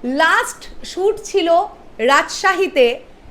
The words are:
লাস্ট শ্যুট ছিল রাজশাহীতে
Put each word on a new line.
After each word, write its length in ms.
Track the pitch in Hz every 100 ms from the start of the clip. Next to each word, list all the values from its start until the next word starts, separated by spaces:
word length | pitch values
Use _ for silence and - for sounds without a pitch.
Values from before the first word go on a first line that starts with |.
লাস্ট 800 | 240 269 320 403 494 - - - -
শ্যুট 300 | - 392 427
ছিল 240 | - 392 339 339 415 - - -
রাজশাহীতে 1000 | 226 285 320 - 392 370 370 285 240 262 - - -